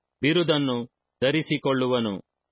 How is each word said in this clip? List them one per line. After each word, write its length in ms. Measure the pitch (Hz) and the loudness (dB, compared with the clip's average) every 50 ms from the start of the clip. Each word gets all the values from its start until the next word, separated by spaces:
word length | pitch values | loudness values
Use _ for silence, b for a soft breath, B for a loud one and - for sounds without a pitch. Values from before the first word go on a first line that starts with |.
| _ _ _ - | _ _ _ -2
ಬಿರುದನ್ನು 640 | - 143 160 175 170 151 156 147 143 135 123 120 117 - _ _ _ _ _ - 123 | 0 0 2 2 2 2 2 0 2 0 -2 -4 -6 -8 _ _ _ _ _ -2 0
ಧರಿಸಿಕೊಳ್ಳುವನು. 1000 | 135 143 160 147 - 156 139 - 143 135 131 127 127 127 123 113 107 98 90 - _ _ _ _ _ | 0 0 0 -2 -2 -4 -2 0 0 0 0 0 0 0 0 0 -2 -4 -6 -10 _ _ _ _ _